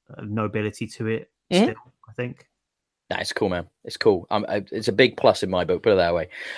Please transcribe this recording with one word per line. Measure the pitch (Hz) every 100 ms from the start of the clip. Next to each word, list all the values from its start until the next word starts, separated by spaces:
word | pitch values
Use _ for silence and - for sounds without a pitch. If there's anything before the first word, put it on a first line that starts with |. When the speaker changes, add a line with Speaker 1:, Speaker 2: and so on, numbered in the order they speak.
| _ -
Speaker 1:
a | 104
nobility | 110 107 107 104 - 110
to | - 110
it | 113 - _ _
Speaker 2:
Mm-hmm. | 175
Speaker 1:
still, | 208 107 - _ -
I |
think. | 110 123 - _ _ _ _ _ _ _
Speaker 2:
Nah, | 92
it's | -
cool, | - 101
man. | 90 85 _ -
It's | -
cool. | 110 92 -
Um, | 107 107
I, | 104 98
it's | 113 113
a |
big | 101 127 -
plus | 123 98
in | 92
my | 92
book, | 87 90
put | 117
it | 98
that | 85 87
way. | 80 - -